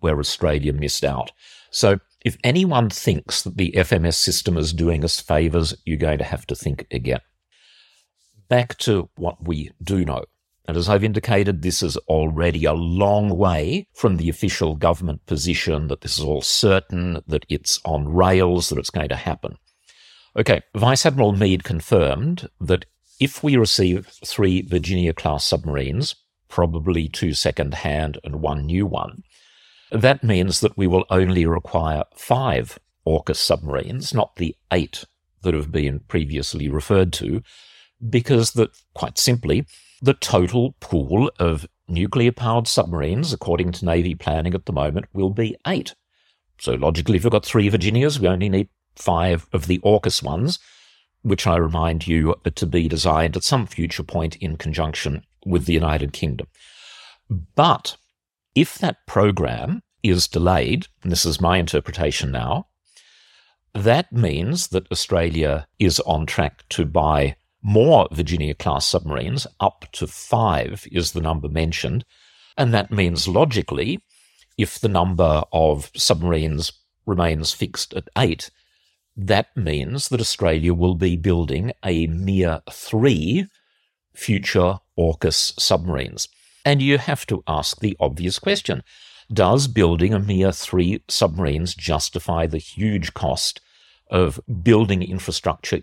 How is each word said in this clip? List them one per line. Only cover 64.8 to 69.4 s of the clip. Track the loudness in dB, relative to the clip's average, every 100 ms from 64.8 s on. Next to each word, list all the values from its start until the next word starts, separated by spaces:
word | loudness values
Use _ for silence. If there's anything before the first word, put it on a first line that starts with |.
| -4
Australia | -6 -2 0 2 0 0 -2 -6 0
is | 2 2
on | 0 0 0
track | -2 -2 -4 -8
to | -4
buy | 0 2 2 2 0 -2 _ _ 2
more | 4 6 6 4
Virginia-class | -2 -2 -2 -2 -4 -2 0 0
submarines, | -2 -2 -4 -4 -6